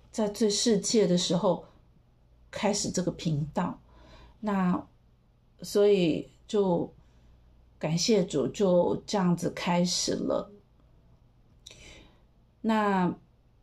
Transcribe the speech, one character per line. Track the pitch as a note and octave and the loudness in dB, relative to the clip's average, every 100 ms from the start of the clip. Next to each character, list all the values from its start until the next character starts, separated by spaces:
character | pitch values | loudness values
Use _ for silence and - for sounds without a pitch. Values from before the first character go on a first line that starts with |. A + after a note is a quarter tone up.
| - | -10
在 | - G#3 | -4 -4
最 | G#3 A3 | 0 0
适 | G3+ A#3+ G3+ | 2 2 2
切 | - A3+ F3+ | 2 2 2
的 | F3 | 2
时 | - F3 | 0 0
候 | G3 E3 - - _ _ _ _ _ _ _ | 0 -2 -6 -20 _ _ _ _ _ _ _
开 | - G3+ | -4 -2
始 | G#3 - | -2 -2
这 | F3+ | -4
个 | F3 | -4
频 | E3 E3+ D3 D3+ | -4 -4 -4 -4
道。 | - F3+ - - - - - - - | -4 -4 -6 -16 -20 -20 -20 -20 -10
那 | G#3+ G3 F3+ F3 - _ _ _ _ _ _ _ | -4 0 0 -2 -6 _ _ _ _ _ _ _
所 | - G#3 G3+ | -4 2 4
以 | G3 E3+ G#2 - - - | 4 2 0 -6 -16 -4
就 | G#3+ F#3+ E3+ - - - _ - - - - _ _ | 0 2 0 -2 -10 -20 _ -20 -20 -20 -20 _ _
感 | D#3 E3 | -4 -2
谢 | - G#3 | 2 2
主， | F3 D3 A#2 | 0 -2 -2
就 | - F#3+ F3+ C3 - - | 0 2 4 2 -2 -4
这 | G#3 | 0
样 | F3+ E3+ | 0 0
子 | E3+ | -2
开 | - - F3 | -4 -2 0
始 | F3+ - - | 0 -2 -4
了。 | - - - - G3+ _ _ _ - _ - _ _ _ _ - - - - - _ _ _ _ _ | -4 -2 -4 -4 -14 _ _ _ -20 _ -20 _ _ _ _ -20 -20 -20 -20 -20 _ _ _ _ _
那 | A3 A3 G#3 F#3+ F3 - - _ _ _ | 0 0 2 2 0 -2 -12 _ _ _